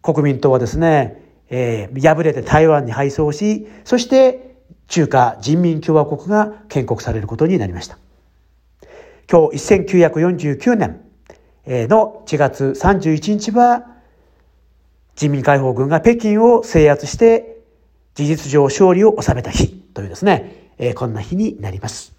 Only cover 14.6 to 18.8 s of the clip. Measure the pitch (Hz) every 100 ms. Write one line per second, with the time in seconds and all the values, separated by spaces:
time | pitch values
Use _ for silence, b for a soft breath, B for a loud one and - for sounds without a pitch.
14.6 | _ _ _ _ _ - 147 143 147 139
15.6 | 131 120 135 160 226 233 214 208 233 233
16.6 | - 160 151 143 143 - 226 226 - -
17.6 | _ _ _ _ _ - 147 156 135 147
18.6 | 135 -